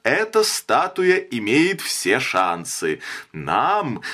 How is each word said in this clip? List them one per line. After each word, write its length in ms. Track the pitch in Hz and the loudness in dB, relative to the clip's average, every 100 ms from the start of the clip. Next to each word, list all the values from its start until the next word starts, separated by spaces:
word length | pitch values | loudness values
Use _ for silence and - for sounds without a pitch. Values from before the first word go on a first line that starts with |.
эта 400 | 113 156 220 220 | 0 0 2 2
статуя 720 | 214 - - 117 180 185 185 185 | 2 -2 0 0 0 0 2 2
имеет 640 | - 120 104 139 175 180 | 0 -4 2 2 2 0
все 380 | - - 87 113 | -4 -4 0 0
шансы. 840 | 127 - 92 87 82 - 82 76 - - - | 2 2 2 0 -6 -4 -4 -4 -8 -14 -12
Нам, 680 | 80 71 90 147 208 160 110 - | -10 -2 0 2 0 -2 -6 -10